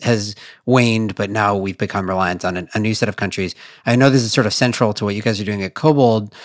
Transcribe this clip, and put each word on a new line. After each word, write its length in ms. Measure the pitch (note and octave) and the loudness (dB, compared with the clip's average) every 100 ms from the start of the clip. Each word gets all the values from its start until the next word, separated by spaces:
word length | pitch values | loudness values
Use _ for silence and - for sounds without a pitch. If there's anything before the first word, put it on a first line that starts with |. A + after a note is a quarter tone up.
has 320 | A#2+ A2+ G#2 G2+ - - | 0 0 -2 -10 -18 -10
waned, 520 | - B2+ A#2+ A2 A2 G2 | 0 4 4 2 -2 -4
but 120 | G2+ | -4
now 280 | G#2+ G#2 G2+ | 0 0 0
we've 200 | F#2+ F#2+ | -4 -4
become 320 | G2+ G2+ F#2+ | -4 -4 -4
reliant 360 | F#2+ F#2 F2 | -2 -2 -2
on 120 | F#2 F2+ | -4 -6
a, 120 | E2+ | -6
a 40 | A2 | -4
new 160 | G#2+ | -2
set 140 | A2 G#2+ | -2 -2
of 80 | G2 | -4
countries? 400 | G2+ F#2+ F#2 - - - | -6 -4 -6 -8 -18 -8
I 120 | - A#2+ | 0 4
know 140 | C3+ | 6
this 120 | C3+ | 4
is 100 | A#2 | 2
sort 140 | - G#2+ | 0 0
of 80 | |
central 400 | - B2 A2+ A2+ | 0 0 0 0
to 100 | G#2 | 0
what 120 | G#2 G2+ | -4 -2
you 60 | |
guys 180 | A2+ G#2 | -2 -2
are 40 | |
doing 200 | G2+ G#2 | -4 -4
at 100 | F#2+ | -6
Kobold. 580 | - D#3 D3 B2 A2 G#2 - | 0 2 4 4 2 -2 -12